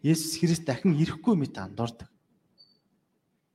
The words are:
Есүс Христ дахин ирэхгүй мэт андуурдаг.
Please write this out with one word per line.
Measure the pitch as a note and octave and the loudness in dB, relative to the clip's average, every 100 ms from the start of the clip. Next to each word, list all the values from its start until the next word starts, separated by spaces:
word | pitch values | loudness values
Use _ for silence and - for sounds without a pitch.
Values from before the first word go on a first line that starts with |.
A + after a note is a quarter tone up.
Есүс | C#3 D#3+ - - | 2 2 0 -2
Христ | F3 E3 | 0 0
дахин | - B2 G3 D3 | -2 0 2 2
ирэхгүй | E3 - - G3+ | 0 0 0 2
мэт | C#3 - | 0 -6
андуурдаг. | F#2+ G2+ A#2 - - _ _ _ _ _ - _ _ _ _ _ _ _ _ | -12 -4 -6 -6 -20 _ _ _ _ _ -20 _ _ _ _ _ _ _ _